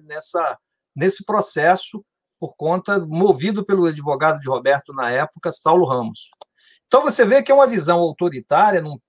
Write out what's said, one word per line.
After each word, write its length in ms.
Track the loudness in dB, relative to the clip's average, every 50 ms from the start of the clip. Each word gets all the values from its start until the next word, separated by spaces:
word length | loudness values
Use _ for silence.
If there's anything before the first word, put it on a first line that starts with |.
| -12
nessa, 520 | -14 -14 -14 -10 -6 -4 -4 -4 -4 -6 -8 _ _ _ _ _ _ -8
nesse 300 | -4 -2 -2 -2 -4 -6
processo, 760 | -4 -2 -2 -2 -2 -2 0 2 2 2 2 -2 -10 -16 -16 -18 _ _ _ _ _ _ _
por 160 | -14 -14 -10
conta, 500 | -6 -4 -2 -2 -2 -2 -2 -2 -2 -2
movido 600 | -4 -2 2 2 2 2 2 -2 -4 -4 -4 -4
pelo 200 | -2 0 0 0
advogado 540 | 0 -2 -4 -4 -6 -2 0 0 0 0 -2
de 80 | -4
Roberto 460 | -4 -4 -2 0 0 0 0 -2 -8 -10
na 180 | -6 -4 -2
época, 400 | -2 -2 -4 -6 _ -10 -8 -8
Saulo 340 | -8 -4 0 2 4 4 2
Ramos. 440 | 2 0 -2 -4 -6 -10 -14 -18 -20 _ -20 -20 _ _ _ _ _ _ _ _
Então 140 | _ 2 2
você 240 | 4 2 2 2 4
vê 180 | 4 4 2 4
que 80 | 4
é 40 | 4
uma 120 | 6 6
visão 320 | 4 2 0 0 0 2 2
autoritária, 800 | 2 0 -2 -2 -4 -4 -4 -6 -4 0 2 2 4 4 2 0
num 180 | -2 -6 -10 -16 _